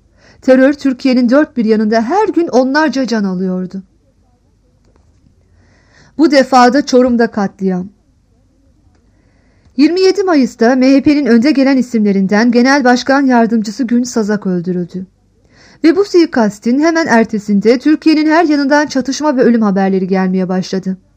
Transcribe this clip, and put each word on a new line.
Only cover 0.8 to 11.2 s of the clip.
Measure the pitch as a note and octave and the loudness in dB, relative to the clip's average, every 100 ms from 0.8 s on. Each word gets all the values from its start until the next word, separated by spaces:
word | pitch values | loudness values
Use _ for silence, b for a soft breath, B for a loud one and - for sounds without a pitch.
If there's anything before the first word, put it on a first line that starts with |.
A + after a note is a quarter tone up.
| C#4 B3+ C4+ B3+ B3 | -4 -2 0 0 2
dört | C4+ D4+ - | 2 0 -2
bir | A3 | 0
yanında | G#3+ A3 A3+ | 0 0 -2
her | A3+ F4+ G#4+ | 0 -2 -2
gün | D#4+ E4+ | -2 0
onlarca | - C4 C#4 D#4 C4 B3+ | 0 0 0 0 -2 -4
can | A#3 | -2
alıyordu. | G3+ F3+ F#3 F#3 F3+ F#3+ F#3 _ _ _ _ _ _ _ _ _ _ _ _ _ _ _ _ b b b b b b b | -4 -4 -4 -6 -8 -12 -18 _ _ _ _ _ _ _ _ _ _ _ _ _ _ _ _ b b b b b b b
Bu | D#4 | 2
defada | D4 C4 C4 B3 B3+ D4 | 2 2 4 4 2 2
Çorum'da | B3 B3+ A#3+ A#3 | 2 2 2 -2
katliam. | A3 F#3+ - F#3+ F#3 F#3 _ _ _ _ _ _ _ _ _ _ _ _ _ _ _ _ _ _ - | -2 -6 -4 -6 -6 -8 _ _ _ _ _ _ _ _ _ _ _ _ _ _ _ _ _ _ -6
Yirmi | D4 F4 | -4 -2
yedi | F#4+ F#4 | -2 -2
Mayıs'ta | F#4+ D#4 A#3+ - A3+ C4 | -2 -2 -2 -2 -2 0
M | B3+ C#4 | 2 2
H | |
P'nin | D4+ C#4+ | 2 0